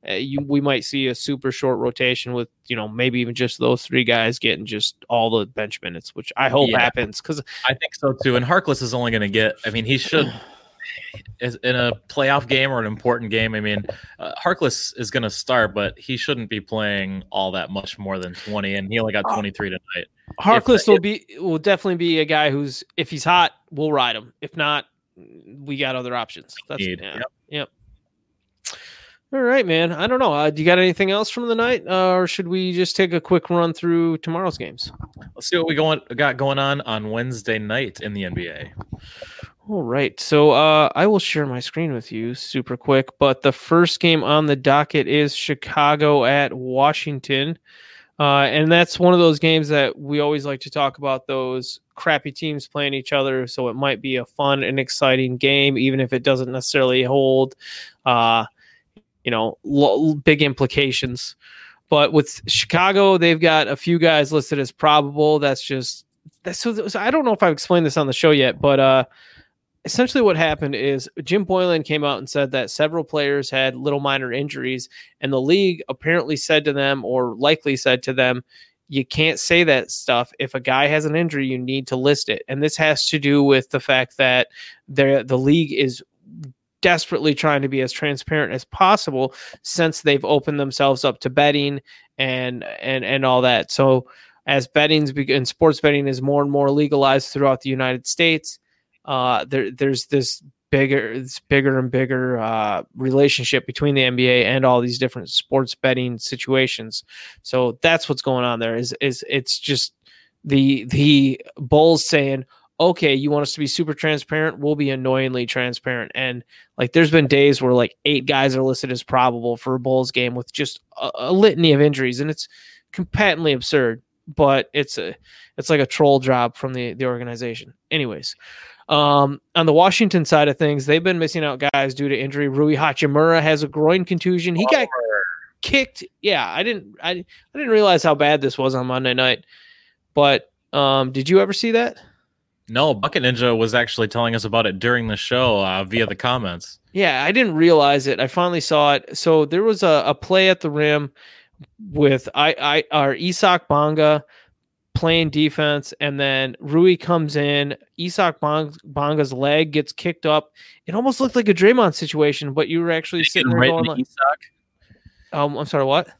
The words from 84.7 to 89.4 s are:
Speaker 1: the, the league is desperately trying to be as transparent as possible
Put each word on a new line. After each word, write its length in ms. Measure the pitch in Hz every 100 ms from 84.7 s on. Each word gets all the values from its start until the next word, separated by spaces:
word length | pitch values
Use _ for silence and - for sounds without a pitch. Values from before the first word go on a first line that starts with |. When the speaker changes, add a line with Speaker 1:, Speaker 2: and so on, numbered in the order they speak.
| - _
Speaker 1:
the, 380 | 139 139 139 123
the 120 | 127
league 340 | 135 160 151
is 300 | - 135 123 - _ _ 165 143 _ _ _
desperately 520 | 185 170 - 165 151
trying 280 | 143 156 143
to 60 | 139
be 120 | 135
as 120 | 127
transparent 600 | - 151 139 - 151 120
as 120 | 123
possible 680 | - - 190 208 - 131 131 -